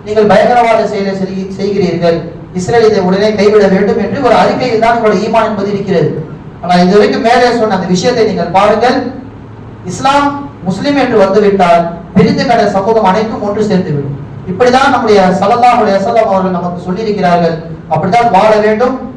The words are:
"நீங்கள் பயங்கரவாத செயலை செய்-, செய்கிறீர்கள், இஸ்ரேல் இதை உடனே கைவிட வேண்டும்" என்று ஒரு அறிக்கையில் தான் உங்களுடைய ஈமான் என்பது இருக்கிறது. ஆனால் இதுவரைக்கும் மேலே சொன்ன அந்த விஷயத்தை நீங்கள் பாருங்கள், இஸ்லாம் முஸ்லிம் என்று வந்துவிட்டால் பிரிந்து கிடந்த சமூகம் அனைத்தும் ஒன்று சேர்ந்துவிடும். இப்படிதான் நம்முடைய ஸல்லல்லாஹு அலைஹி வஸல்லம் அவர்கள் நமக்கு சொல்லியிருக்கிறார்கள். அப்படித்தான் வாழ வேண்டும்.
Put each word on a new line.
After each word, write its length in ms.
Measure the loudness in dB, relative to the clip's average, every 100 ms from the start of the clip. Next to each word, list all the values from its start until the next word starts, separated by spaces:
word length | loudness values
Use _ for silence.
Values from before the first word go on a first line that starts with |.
"நீங்கள் 220 | -2 0 4
பயங்கரவாத 600 | 4 4 4 4 2 0
செயலை 280 | -2 -4
செய்-, 460 | -4 -6 -6 -8 -6
செய்கிறீர்கள், 760 | -2 0 -2 0 0 0 -6 -14 -10
இஸ்ரேல் 340 | -6 0 2 4
இதை 120 | 2
உடனே 340 | 0 0 0
கைவிட 320 | 2 2 4 4
வேண்டும்" 320 | 2 2 0
என்று 240 | -2 -2
ஒரு 120 | 2
அறிக்கையில் 460 | 2 2 0 -2 0
தான் 160 | 2 2
உங்களுடைய 320 | 0 0 0
ஈமான் 160 | 0
என்பது 280 | -2 -4 -4
இருக்கிறது. 520 | -4 -2 0 0 -4 -10 -14 -16 -12
ஆனால் 220 | 0 2
இதுவரைக்கும் 380 | 4 4 4 0
மேலே 360 | 0 2 2 0
சொன்ன 160 | -2
அந்த 120 | -2 -2
விஷயத்தை 380 | 0 0 0
நீங்கள் 220 | 0 -2 -2
பாருங்கள், 680 | 2 2 2 2 0 -4 -10 -16 -18 -18 -18 -18 -16
இஸ்லாம் 640 | -12 -4 -2 0 -2 -4 -12 -10
முஸ்லிம் 320 | -6 -4 -2 0
என்று 220 | 2 2
வந்துவிட்டால் 720 | 2 4 2 2 2 2 0 -8 -2
பிரிந்து 320 | 2 2 2 0
கிடந்த 240 | 0 0
சமூகம் 340 | 0 0 2
அனைத்தும் 380 | 2 0 -2 -4
ஒன்று 200 | -6 -4
சேர்ந்துவிடும். 600 | 0 -2 -2 -4 -6 -10 -12 -14 -10
இப்படிதான் 400 | 0 2 4 2
நம்முடைய 300 | 0 4 4 4 2
ஸல்லல்லாஹு 400 | 0 4 4 4
அலைஹி 200 | 2 0
வஸல்லம் 220 | 0 0
அவர்கள் 280 | 2 0 -2
நமக்கு 420 | -4 -6 -8 -6
சொல்லியிருக்கிறார்கள். 720 | -6 -4 -2 0 2 0 -2 -10 -16 -4
அப்படித்தான் 420 | -4 0 2 2
வாழ 260 | 2 4 2
வேண்டும். 580 | 2 0 0 -2 -10